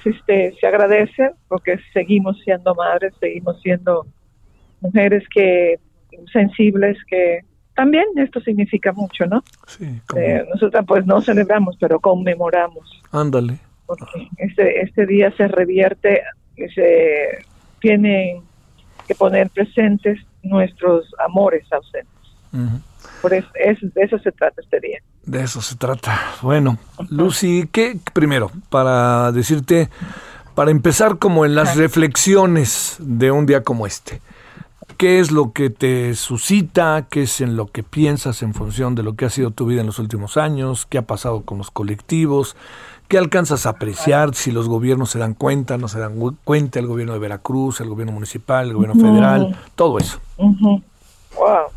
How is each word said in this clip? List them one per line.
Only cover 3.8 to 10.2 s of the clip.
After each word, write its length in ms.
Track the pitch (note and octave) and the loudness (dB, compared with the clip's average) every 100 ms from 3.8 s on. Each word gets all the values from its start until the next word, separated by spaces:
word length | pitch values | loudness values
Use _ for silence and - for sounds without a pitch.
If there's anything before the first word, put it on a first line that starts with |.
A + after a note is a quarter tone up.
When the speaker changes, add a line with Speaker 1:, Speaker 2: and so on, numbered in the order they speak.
| F3+ E3+ - - _ _ _ _ _ _ | 0 -2 -4 -14 _ _ _ _ _ _
Speaker 1:
mujeres 420 | F#3 G3+ G3+ G3+ G3+ | -2 2 4 2 0
que, 460 | - F#3+ F3+ F3 E3+ _ _ _ F3+ E3+ | 2 4 4 2 0 _ _ _ -20 -4
sensibles, 640 | A3+ G3+ - G#3 G3 G3+ G3+ - | 0 2 4 2 4 0 -2 -4
que 380 | F#3 F3 E3+ - _ _ - | 0 0 0 -6 _ _ 0
también 260 | C4+ D#4 G#4+ E4 | 2 4 2 0
esto 240 | C4+ B3 | -4 -4
significa 500 | A#3 G#3 G#3 G#3 G3 | -4 -2 0 -2 -4
mucho, 340 | F#3+ G3 - F3 | -4 -6 -4 -2
¿no? 160 | A3 - _ - | -2 -4 _ -20
Speaker 2:
Sí, 340 | - E3 A#2 - | -14 -12 -12 -8
cómo 160 | - | -4